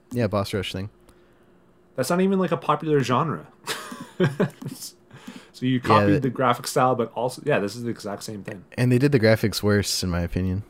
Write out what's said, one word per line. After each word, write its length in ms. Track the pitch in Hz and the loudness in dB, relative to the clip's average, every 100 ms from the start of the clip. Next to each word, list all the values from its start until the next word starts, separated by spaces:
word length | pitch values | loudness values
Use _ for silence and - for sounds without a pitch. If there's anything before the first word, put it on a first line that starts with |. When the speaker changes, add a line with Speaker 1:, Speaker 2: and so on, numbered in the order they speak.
| _ | _
Speaker 1:
Yeah, 160 | 123 110 | -2 0
boss 260 | 104 98 | 0 -2
rush 200 | 104 92 | -4 -4
thing. 160 | 95 98 - - _ _ _ _ _ _ _ _ - | -8 -10 -14 -20 _ _ _ _ _ _ _ _ -6
Speaker 2:
That's 140 | 127 | 0
not 100 | 175 | 2
even, 160 | 190 190 | 4 2
like, 140 | 180 | 0
a 60 | 156 | -2
popular 420 | - 147 156 147 | -2 -2 2 2
genre. 480 | 120 127 156 85 - - - - - - - - | 4 2 0 -4 -8 -14 -10 -10 -10 -16 -18 -2
<laughs> 80 | 175 - 202 - 139 - - - _ - - - - | -2 0 -2 -4 -14 -12 -14 -16 _ -20 -18 -18 -20
So 120 | - 127 | -4 0
you 60 | |
Speaker 1:
Yeah, 60 | 127 | 0
Speaker 2:
copied 340 | - 107 101 | 4 4 6
Speaker 1:
the 60 | 98 | 4
Speaker 2:
the 80 | 135 | 0
graphic 360 | 113 127 120 - | 0 0 0 -2
style, 300 | 147 127 120 | 2 2 2
but 160 | 113 | -2
also, 280 | - 123 - 139 | -2 -6 -4 0
yeah, 140 | 120 | 0
this 160 | 101 117 | 0 -6
is 80 | |
the 60 | 120 | -8
exact 340 | 107 104 98 | -8 -10 -10
same 180 | - 107 | -10 -12
thing. 220 | 92 95 - - | -12 -16 -12 0
Speaker 1:
And 140 | 123 | 2
they 60 | 123 | 4
did 140 | 143 | 4
the 80 | 139 | 4
graphics 420 | 110 113 110 - | 4 4 2 0
worse, 400 | 104 101 95 - | 2 2 2 -2
in 80 | 92 | -2
my 120 | 87 | -2
opinion. 420 | 85 92 92 92 - | -2 -2 -2 -2 -6